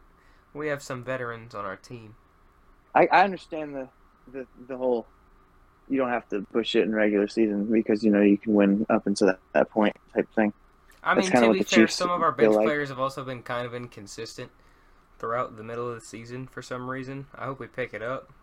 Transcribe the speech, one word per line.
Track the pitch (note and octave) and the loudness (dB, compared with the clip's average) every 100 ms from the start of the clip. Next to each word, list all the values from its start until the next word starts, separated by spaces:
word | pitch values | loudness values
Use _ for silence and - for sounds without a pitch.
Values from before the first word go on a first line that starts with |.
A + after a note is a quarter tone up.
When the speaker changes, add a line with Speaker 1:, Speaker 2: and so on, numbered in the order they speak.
| _ _ _ _ _ | _ _ _ _ _
Speaker 1:
we | D3 D3+ | -10 -6
have | C#3 | -6
some | - B2+ | -8 -10
veterans | A#2+ C3 A#2+ A2+ A#2 | -8 -8 -8 -10 -14
on | A2 G2+ | -12 -10
our | G2 | -12
team. | - A#2+ G#2+ A2 _ _ _ _ _ _ _ C#3 | -14 -18 -18 -20 _ _ _ _ _ _ _ 2
Speaker 2:
I, | E3+ | 4
I | E3 | 4
understand | G3 F3 - D#3 D3 C#3 | 2 0 -10 -12 -10 -10
the, | B2+ _ _ _ B2+ | -12 _ _ _ -18
the, | C3 B2 - B2 | -16 -16 -18 -14
the | B2+ | -4
whole, | B2+ A#2 - _ _ _ _ _ _ _ - | -2 -2 -4 _ _ _ _ _ _ _ -4
you | C3+ | -2
don't | B2 | 0
have | A#2+ - | -2 -4
to | G#2 - | -6 -2
push | A#2 A2 A#2 | -4 0 2
it | |
in | F#2 | 2
regular | A2 G#2+ G2+ G2+ | 2 2 2 0
season | A#2 A2 G2+ G#2+ | 2 0 0 0
because, | A2 - G#2+ | 0 2 2
you | A2 | 4
know, | G2+ | 6
you | G2+ G2+ | 6 4
can | A2 | 4
win | G#2 G2 G2+ A2 | 4 4 4 2
up | A2 G2+ | 0 0
until | G2+ F#2+ | 2 2
that, | F#2 _ | 2 _
that | D2 - | 0 2
point | A2 G#2+ - _ A2 | 2 0 0 _ -4
type | - - | -2 0
thing. | G#2+ - _ _ _ _ | 0 -2 _ _ _ _
Speaker 1:
I | D#3+ F#3 | 0 2
Speaker 2:
That's | F#3+ | 4
Speaker 1:
mean, | |
Speaker 2:
kinda | B3 A#3 | 4 6
Speaker 1:
to | |
Speaker 2:
what | F#3+ | 4
Speaker 1:
be | |
Speaker 2:
the | |
Speaker 1:
fair, | G#3 F#3+ A2 | 4 4 4
Speaker 2:
Chiefs | - | 2
Speaker 1:
some | F3+ | -2
of | F3+ | 0
our | D#3+ C3+ | 0 2
Speaker 2:
feel | A2 | 4
Speaker 1:
bench | |
Speaker 2:
like. | G#2+ | 4
Speaker 1:
players | A2 D3 C#3 | 2 -2 -6
have | B2+ | -4
also | C3+ C#3 | -6 -6
been | C3 B2 | -10 -12
kind | - B2 B2 | -8 -8 -8
of | |
inconsistent | B2 A#2+ - G2 - A2+ - B2 _ _ _ _ _ _ - | -10 -14 -16 -18 -14 -14 -14 -18 _ _ _ _ _ _ -12
throughout | A2+ A#2+ - A2 | -6 -6 -6 -10
the | |
middle | A2 A#2 A#2+ | -12 -10 -8
of | A2+ | -10
the | - | -14
season | A2 A#2 B2+ B2+ | -16 -14 -14 -14
for | - | -16
some | - B2+ B2+ | -12 -10 -8
reason. | C3 B2+ C#3 C#3 - | -10 -10 -12 -14 -12
I | A#2+ | -12
hope | C3+ | -10
we | A2+ | -12
pick | - A#2+ | -8 -8
it | G#2 | -8
up, | A#2+ C3+ - - | -8 -8 -12 -20